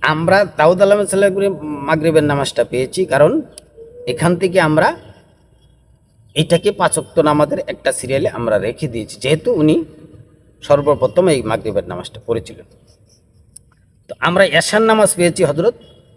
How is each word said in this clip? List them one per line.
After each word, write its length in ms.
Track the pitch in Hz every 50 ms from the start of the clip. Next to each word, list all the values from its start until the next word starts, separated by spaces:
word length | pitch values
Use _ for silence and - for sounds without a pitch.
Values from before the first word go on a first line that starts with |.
আমরা 360 | - 151 156 156 170 180 185 202 202 - -
দাউদ 220 | - 151 170 185 185
আলাইহিস 280 | 202 196 208 208 202 -
সালামের 400 | 190 196 202 196 185 196 196 196 185 151 151 151 147 139 139 151
মাগরিবের 340 | 160 156 151 165 156 156 151
নামাজটা 400 | 147 143 139 131 - - 120 117
পেয়েছি, 380 | - - 127 131 - - 185 185
কারণ 260 | 147 135 135 147 180 277 320 - - - - _ _ _ - - - - - -
এখান 240 | 123 123 - 151 175 180
থেকে 240 | 170 190 180 180 185
আমরা 280 | 165 151 156 160 185 269 339 - - - - - _ _ _ _ _ _ _ _ _ _ _ _ _ _ _ _ _ _ _ _ _ _ -
এটাকে 340 | 147 156 - 170 170 - 202
পাঁচ 220 | 202 - 180 156 -
ওয়াক্ত 200 | 156 127 - - 170
নামাজের 400 | 151 151 147 147 151 151 - - -
একটা 240 | - 131 - - 139
সিরিয়ালে 380 | 131 - 131 120 135 139 185 -
আমরা 260 | - 117 117 113 107 101
রেখে 280 | 95 117 123 - 160
দিয়েছি, 280 | 123 117 113 104 - - -
যেহেতু 300 | - 131 156 156 - 247 233
উনি 220 | 160 151 156 - - - - - - - - - - - _ _ _ _ _ _ _ -
সর্বপ্রথম 640 | - 143 147 139 151 139 - 127 123 - 175 190
এই 140 | 175 147 127 110
মাগরিবের 420 | 110 113 - - 110 98 101 87
নামাজটা 320 | 90 87 87 90 - - 107 -
পড়েছিলেন। 420 | 117 113 110 - - 107 - - _ _ _ _ _ _ _ _ _ _ _ _ _ _ _ _ _ _ - _ _ _ _ _ _ _ _ _
তো 60 | - - -
আমরা 240 | 135 165 175 190 196
এশার 360 | 151 139 160 - - 208 214
নামাজ 280 | 220 220 220 220 202 - -
পেয়েছি 260 | 175 175 170 - - 170
হযরত 320 | 139 143 160 185 240 - - - - _ _ _ _ _